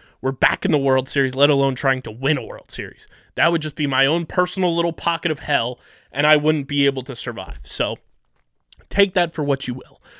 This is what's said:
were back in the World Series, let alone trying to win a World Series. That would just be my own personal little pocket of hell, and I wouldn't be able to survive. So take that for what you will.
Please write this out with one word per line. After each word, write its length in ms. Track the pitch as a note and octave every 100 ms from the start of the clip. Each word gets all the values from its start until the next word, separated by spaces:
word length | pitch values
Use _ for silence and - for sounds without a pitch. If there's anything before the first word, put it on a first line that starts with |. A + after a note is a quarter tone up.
| - _
were 100 | C3
back 340 | C3+ C3+ F3 -
in 60 |
the 60 | D3+
World 280 | C3+ C3 C3
Series, 260 | C#3+ C3+ C3
let 140 | C#3+
alone 260 | C#3+ C#3 C3
trying 260 | C#3 C3
to 80 | A#2
win 260 | A2 C3+ D3
a 80 | A2
World 260 | G#2+ -
Series. 360 | - G2+ - - - _ -
That 160 | D3
would 100 | E3+
just 140 | D3+ -
be 120 | C#3+
my 180 | C3 C3+
own 180 | E3 E3+
personal 500 | - F3+ - F#3 E3
little 180 | E3+
pocket 380 | D#3+ - E3 F3
of 80 | D3+
hell, 400 | - C#3+ A#2 B2+ - - _
and 140 | - D3+
I 100 | D3+
wouldn't 320 | D3+ D#3 C3+
be 180 | C#3+ C#3
able 180 | C3+
to 120 | B2+ B2
survive. 440 | - A2 F2+ -
So 340 | - - A2+ A2+ _ _ _ _ _ _ _ - -
take 240 | - G3+
that 200 | F#3 F3
for 100 | -
what 240 | C#3+ C3+ -
you 80 | B2+
will. 260 | - - _ -